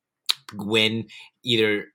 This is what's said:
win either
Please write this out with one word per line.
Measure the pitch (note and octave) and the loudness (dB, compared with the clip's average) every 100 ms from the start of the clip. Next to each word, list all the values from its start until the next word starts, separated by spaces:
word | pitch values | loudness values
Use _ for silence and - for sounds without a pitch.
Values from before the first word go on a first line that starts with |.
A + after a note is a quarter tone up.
| _ _ - - - | _ _ -8 -8 -12
win | G#2 G2+ A2 A2 A2+ - - - _ | -10 0 2 2 0 -8 -16 -20 _
either | B2+ A2+ G#2+ G#2 - | -2 2 2 0 -6